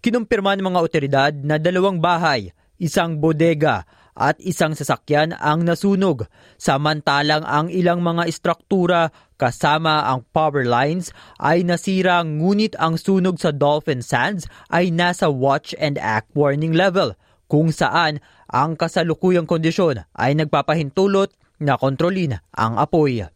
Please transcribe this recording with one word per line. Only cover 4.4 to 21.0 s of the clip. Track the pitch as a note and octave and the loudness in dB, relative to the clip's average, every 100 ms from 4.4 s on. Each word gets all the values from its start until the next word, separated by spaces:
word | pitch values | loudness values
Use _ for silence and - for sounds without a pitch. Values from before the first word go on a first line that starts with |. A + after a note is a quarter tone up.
| F#3+ - D#3+ D#3 | -4 -2 -2 -2
sasakyan | C#3+ C3+ - D3 D#3 | -4 -4 0 0 0
ang | E3+ D3+ D#3 E3+ | -2 -2 0 0
nasunog, | E3+ G3 G3 F#3+ C3+ G#2+ _ - _ | 0 2 2 2 0 -6 _ -20 _
samantalang | - C#3 D3+ D3+ D3+ C#3+ D3 D3+ | -2 0 0 -2 0 0 2 0
ang | D#3+ D3 D#3 | 0 -2 -2
ilang | F3+ F3 F3 F3 | 0 0 0 0
mga | E3+ E3+ | -2 -4
istruktura | D#3+ F3 E3 _ G3 F3 F3 D#3+ _ _ _ | -4 -4 -4 _ 0 2 2 0 _ _ _
kasama | B2+ - D3 D#3 D#3+ D3+ B2 | -4 0 0 0 0 0 0
ang | B2+ A#2 | -4 -2
power | D#3+ D#3 C#3+ | 0 0 0
lines | B2 A#2+ C#3 F3 F3 - - - | 0 2 0 -2 -6 -14 -20 -6
ay | C3+ E3+ F3 | 0 0 0
nasira, | F3 - F#3+ F#3 F3 | -2 -2 0 2 0
ngunit | E3 D3+ E3+ G3+ G#3+ - | 0 -2 0 2 0 -2
ang | E3 E3 | -2 -2
sunog | - F#3+ F3+ F3 | 0 2 2 0
sa | F3 | -2
Dolphin | C#3+ C#3+ D3+ D#3 C3 A#2 | 0 2 0 0 -4 -2
Sands | B2 C3+ G3+ - - - | -2 0 -4 -10 -18 -4
ay | E3+ F3+ | 0 0
nasa | E3 F3 F3 F3 | 0 0 0 -2
watch | C#3 C3+ C#3 - - | 0 0 0 -4 -6
and | D3+ C#3+ | -4 -2
act | F#2+ A2 - C#3+ | -2 -2 -2 0
warning | C#3+ C#3+ D#3+ D#3+ | 0 0 0 2
level, | F#3+ F3+ D3+ F#2+ _ _ _ | 2 2 -2 -6 _ _ _
kung | D3 D#3+ | 0 2
saan | D#3 C#3+ D#3+ E3 D3+ _ _ _ | 0 0 0 0 -2 _ _ _
ang | - D3+ D#3+ | -2 0 -2
kasalukuyang | E3 - E3 D#3 F#3 F3+ D#3+ | -2 -2 -2 0 2 2 0
kondisyon | E3+ D#3+ D#3+ F3 A#2+ - | 0 0 0 0 0 -8
ay | - B2 D3 | -4 0 0
nagpapahintulot | D#3 D3+ - D#3 C#3+ - | 0 0 0 -2 -2 0